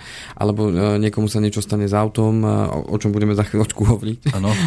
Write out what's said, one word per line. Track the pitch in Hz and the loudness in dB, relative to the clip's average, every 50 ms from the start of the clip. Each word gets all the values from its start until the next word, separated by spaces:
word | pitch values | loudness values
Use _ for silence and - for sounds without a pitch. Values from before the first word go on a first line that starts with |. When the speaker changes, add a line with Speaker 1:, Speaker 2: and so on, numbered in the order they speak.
| - - - - - - - | -20 -20 -18 -18 -18 -18 -8
Speaker 1:
alebo, | - - 104 101 104 107 104 | -2 0 0 0 2 0 0
e, | 87 87 101 104 104 104 | 2 2 2 2 2 2
niekomu | 107 107 101 - 107 101 | 2 0 0 0 -2 0
sa | - 107 | 0 0
niečo | 107 104 101 110 104 | 0 0 0 -2 -2
stane | - 107 104 104 98 | -2 -2 0 0 0
s | 101 | 2
autom, | 104 107 110 - 117 110 110 110 113 107 | 0 0 0 0 0 2 2 2 2 2
e, | 107 107 104 104 98 | 2 2 2 0 0
o, | - 78 - - | -2 -4 -4 -4
o | 101 104 | -4 -2
čom | - 107 101 | 0 0 0
budeme | 104 104 107 | 2 2 2
za | 104 101 107 - | 2 2 0 0
chvíľočku | - 104 107 - - - 104 | 0 0 0 0 0 0 2
<laughs> | 107 | 2
hovoriť. | 120 101 - 107 113 120 - 147 120 | 2 2 0 -6 -8 -4 -4 -4 -2
Speaker 2:
Áno. | 98 95 104 110 98 175 | 0 0 0 0 0 0